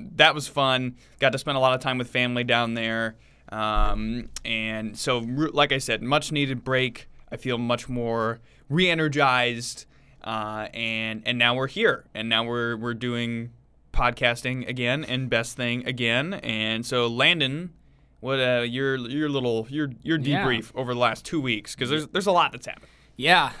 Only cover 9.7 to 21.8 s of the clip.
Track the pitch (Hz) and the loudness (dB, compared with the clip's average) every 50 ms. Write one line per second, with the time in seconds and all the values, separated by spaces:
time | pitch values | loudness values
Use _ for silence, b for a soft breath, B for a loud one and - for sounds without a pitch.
9.7 | - - - b b b b b b b - - 113 110 107 107 107 107 107 - | -10 -12 -16 b b b b b b b -10 -6 -6 -4 -4 -4 -6 -6 -8 -8
10.7 | - - 117 113 113 110 110 110 110 110 - - 123 123 120 120 123 131 131 135 | -6 -6 -4 -4 -2 -2 -4 -4 -6 -6 -4 -4 0 4 4 4 4 2 0 -2
11.7 | - 196 226 208 147 - - - _ - 110 113 113 110 117 117 120 120 117 117 | -2 2 2 2 2 2 -4 -12 _ -8 -2 0 2 2 2 0 0 -2 0 -2
12.7 | 120 110 113 120 117 110 123 123 120 120 120 117 117 117 117 120 - - _ _ | -2 -2 -4 -6 -4 -4 -4 -2 -2 -2 -2 -4 -4 -6 -8 -10 -12 -18 _ _
13.7 | _ _ _ _ - - 127 123 120 - 127 120 120 117 - 127 127 131 120 - | _ _ _ _ 2 4 4 4 2 2 2 2 2 0 -2 -4 -4 -4 -4 -6
14.7 | 123 123 123 120 127 147 156 - 127 127 131 123 120 113 117 - - - 123 120 | -4 -2 0 0 0 -2 -2 -4 -4 -4 -2 0 0 0 0 -2 -6 -4 -4 -2
15.7 | 120 123 123 - 123 120 120 117 113 123 143 170 202 - - 117 113 110 110 110 | -2 -2 -4 -6 -4 -2 0 0 2 0 0 -2 -6 -8 -6 -6 -4 -2 -2 -2
16.7 | 110 113 117 - 131 123 120 120 117 120 135 160 175 165 143 127 135 151 180 180 | -2 -4 -4 -2 0 0 0 0 2 4 4 4 4 4 2 -2 -2 -4 -8 -10
17.7 | - - b b b b b b b b - 127 135 135 131 123 123 123 120 120 | -14 -18 b b b b b b b b -4 -2 0 2 2 2 2 2 0 0
18.7 | 120 127 135 135 135 131 120 113 127 147 156 151 143 139 127 123 113 113 110 117 | -2 -2 0 0 -2 -2 -4 -6 -4 -2 -2 0 -2 0 0 0 0 0 -2 -4
19.7 | 135 151 151 139 123 - - - 160 156 135 135 147 180 196 135 123 110 110 - | -4 -4 -4 -4 -4 -10 -2 0 0 0 2 2 2 2 2 2 0 0 -2 -6
20.7 | - - 127 120 123 120 123 117 110 - - - - 160 135 127 117 104 - - | -6 -6 -4 -2 0 2 2 2 2 0 -6 -4 -4 -2 0 0 -2 -2 -2 -8
21.7 | - - | -6 -4